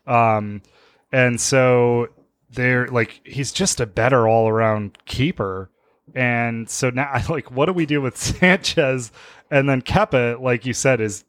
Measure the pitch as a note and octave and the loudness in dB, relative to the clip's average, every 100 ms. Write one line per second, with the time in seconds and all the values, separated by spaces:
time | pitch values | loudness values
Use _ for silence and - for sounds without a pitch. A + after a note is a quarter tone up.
0 | - A#2+ A2+ G#2+ G#2 G#2 - _ _ _ | 0 2 4 2 -2 -10 -16 _ _ _
1 | _ C3 B2 A#2 - C3+ B2+ B2 A#2+ A#2+ | _ 0 2 0 0 2 4 4 4 2
2 | A#2 _ _ _ _ B2+ B2+ B2 B2 B2 | -2 _ _ _ _ -2 0 0 0 -2
3 | A2+ - - C3+ C3+ - F#3+ - A2+ A2+ | -2 -6 -12 -8 -6 -2 -2 -2 -4 0
4 | A#2+ C3 A2+ A2+ A2 A2 A2+ G#2+ G2+ - | 2 4 4 4 2 2 0 0 -6 -12
5 | - - D3 F#3 G2 F#2 F#2+ _ _ _ | -10 -4 -2 -2 -6 -6 -12 _ _ _
6 | - C3 B2 A#2+ A#2 A2+ A2+ - C3 B2 | -12 -4 -2 -2 -4 -6 -8 -4 -4 -4
7 | C#3 B2+ - D#3+ - B2+ D#3 F3+ D3 D3 | -4 -4 -2 -6 -6 -2 -2 0 -2 -2
8 | C3 - - - F3+ F#3 - - C3+ C3 | -2 -4 -8 0 2 2 0 0 0 -2
9 | A#2 - - - _ C#3+ C#3 C3 - F#3 | -8 -16 -20 -20 _ 0 2 0 0 0
10 | G#3+ C3 A#2+ A#2+ B2+ A#2+ B2+ A2+ C3+ B2 | 2 2 0 -2 -2 -2 -2 -2 0 0
11 | G#2+ G2+ | -2 -6